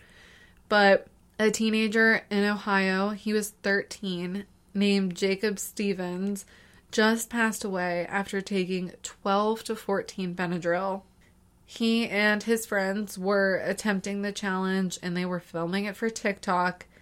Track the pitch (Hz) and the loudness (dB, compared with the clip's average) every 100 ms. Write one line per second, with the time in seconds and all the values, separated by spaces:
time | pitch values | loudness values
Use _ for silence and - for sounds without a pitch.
0 | - - - - - - _ 208 196 190 | -20 -20 -20 -20 -20 -20 _ 6 8 6
1 | - _ _ - 214 208 220 220 220 220 | 2 _ _ 0 0 2 0 2 2 4
2 | 226 220 - 208 208 208 208 196 190 190 | 4 4 0 0 2 0 0 2 2 2
3 | 202 208 220 214 208 - 202 196 - - | 0 -2 -2 -2 -2 -4 0 0 -2 -8
4 | 196 175 180 196 - _ _ 196 202 196 | -6 -4 -4 -6 -10 _ _ 2 4 4
5 | 190 170 196 196 214 196 - - 202 185 | 2 0 0 2 0 -2 -6 -4 -2 -2
6 | 180 180 196 196 - - - - _ - | -4 -4 -4 -4 -10 -20 -20 -20 _ 2
7 | 220 226 - 240 220 196 208 190 180 175 | 2 2 -2 -2 -2 -2 -4 -2 -2 -2
8 | 170 196 196 196 190 196 180 185 175 - | -2 -4 -4 -6 -4 -2 -2 -4 -6 -10
9 | - - 202 196 214 220 - 220 - 196 | -16 -6 0 2 2 -2 -4 -8 -2 -4
10 | - - 185 175 180 175 170 175 196 190 | -4 -6 -6 -4 -4 -2 0 0 -2 -4
11 | - _ _ _ _ _ - - 226 226 | -10 _ _ _ _ _ -20 -2 0 2
12 | 233 202 214 208 226 226 - 202 190 202 | 0 2 2 2 2 0 0 -2 0 -2
13 | 202 190 185 202 190 180 165 196 214 190 | -6 -4 0 2 2 2 -2 -2 0 -2
14 | 196 202 202 196 202 185 185 190 185 - | -2 -4 -6 -6 -4 -2 0 0 -2 -4
15 | 180 175 180 180 - 165 170 196 208 190 | -4 -4 -2 -4 -6 -6 -2 -2 -4 -4
16 | 226 226 208 196 202 180 180 175 - - | -4 -2 -4 -4 -2 0 0 -2 -12 -20